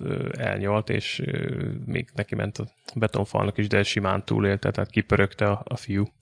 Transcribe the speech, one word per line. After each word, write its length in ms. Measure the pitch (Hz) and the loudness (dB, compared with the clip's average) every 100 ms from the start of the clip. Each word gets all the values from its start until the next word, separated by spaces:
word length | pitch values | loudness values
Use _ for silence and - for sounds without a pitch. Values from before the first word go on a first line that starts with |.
ö, 300 | - 98 - - | -4 -4 -4 -4
elnyalt, 500 | 117 98 98 107 107 | -2 -2 2 2 2
és, 300 | 104 - - | -2 -2 -4
ö, 500 | - - 50 - - - | -4 -2 -2 -2 -4 -4
még 240 | - - - | -2 -2 -2
neki 200 | - 101 | -6 -4
ment 240 | 107 104 - | -2 -4 -4
a 100 | 110 _ - | -8 _ -10
betonfalnak 640 | - 110 - 101 104 101 104 | -2 0 0 0 0 0 0
is, 80 | 104 | 2
de 160 | 101 | 2
simán 420 | 98 - 98 98 | 2 2 0 0
túlélte, 460 | - 107 101 101 101 | 0 2 4 2 0
tehát 200 | 98 101 | -2 -2
kipörögte 600 | - - 101 98 - 104 | 0 2 4 4 2 0
a, 120 | 101 | 0
a 120 | - 113 | -2 -8
fiú. 280 | - 98 104 _ | -2 -2 -2 _